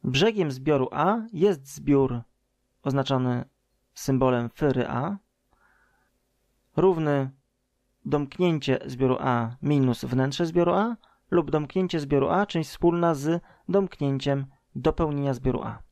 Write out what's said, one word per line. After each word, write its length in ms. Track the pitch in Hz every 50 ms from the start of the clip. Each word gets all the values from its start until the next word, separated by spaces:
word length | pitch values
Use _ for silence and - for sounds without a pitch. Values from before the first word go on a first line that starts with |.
| -
Brzegiem 480 | 131 127 135 175 226 220 208 180 151
zbioru 380 | 131 131 135 151 151 139 127 123
A 260 | - 143 151 180 214 233 220 226 220
jest 420 | 165 170 208 190 143 - - -
zbiór 460 | - 143 143 143 139 135 127 120 120 120 _ _ _ _ _ _ _ _ _ _ _ _
oznaczony 680 | 139 135 139 135 - 139 127 127 127 123 123 135 _ _ _ _ _ _ _ _ _ _
symbolem 560 | - - - 135 127 131 131 127 120 120 117
fyry 380 | _ - 156 147 131 123 120
A, 300 | - 135 120 131 175 202 202 _ _ _ _ _ _ _ _ _ _ _ _ _ _ _ _ _ _ _ _ _ _ _ _ _ _ _ _ _ _ _
równy 560 | - 160 190 180 165 156 151 143 139 135 135 135 _ _ _ _ _ _ _ _ _ _ _ _ _ _
domknięcie 760 | - 139 147 147 139 - - 180 175 165 151 135 - 127 - -
zbioru 320 | 139 131 123 135 131 127 -
A 360 | - 131 123 120 117 113 120 -
minus 440 | - 139 147 143 135 127 120 - -
wnętrze 400 | 127 123 127 131 139 143 - 175
zbioru 280 | 165 165 175 170 175 175
A 220 | 185 208 233 233 - _ _ _ _ _ _
lub 200 | - 170 160 139
domknięcie 480 | - 156 151 139 - 190 190 180 - 165
zbioru 300 | 147 139 147 139 135 -
A, 160 | 170 180 208
część 240 | - - 170 156 -
wspólna 460 | - - - 170 170 175 170 170 165
z 280 | 139 139 151 165 175 - _ - _ _ -
domknięciem 760 | 180 196 196 180 - - 147 139 139 135 - 143 139 139 139 135 _ _ _ _ _
dopełnienia 580 | 135 127 160 151 - 165 156 147 143 143 139 131
zbioru 300 | 120 131 131 123 - -
A. 200 | - 113 113 - _